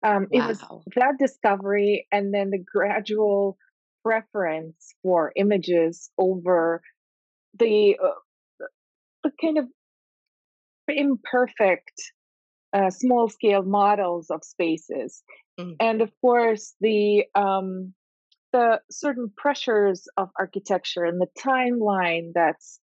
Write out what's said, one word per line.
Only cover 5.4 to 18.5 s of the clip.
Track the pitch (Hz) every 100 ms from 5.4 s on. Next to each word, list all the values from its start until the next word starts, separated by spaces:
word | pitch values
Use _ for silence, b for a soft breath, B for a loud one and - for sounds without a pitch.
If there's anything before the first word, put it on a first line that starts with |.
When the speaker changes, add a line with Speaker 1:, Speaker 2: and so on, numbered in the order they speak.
| 196 208 170 175 165 170 - -
Speaker 1:
over | 185 185 170 180 165 165 b b _ _ _ _ _ 202
the, | 226 208 208 196
uh, | 185 - _ _ _ _ - _ _ _ _ _
the | 311 -
kind | 330 311
of | 254 _ _ _ _ _ _ _ _ _ _ _ -
imperfect, | 302 285 254 - 254 247 - 202 175 - - - _ _ _ _ _ _
uh, | 202 190
small-scale | 185 254 247 226 - 226 202
models | 190 202 202 208 185 175 165
of | 156
spaces. | - - 170 160 _ 135 120 - _ B B -
Speaker 2:
Mm. | 180 160
Speaker 1:
And | 226 220
of | 220 _
course, | 254 240 233 214 - _
the, | 220 214 208 208 - 202
um, | 202 190 190 185 185 185 _ _ _ _ _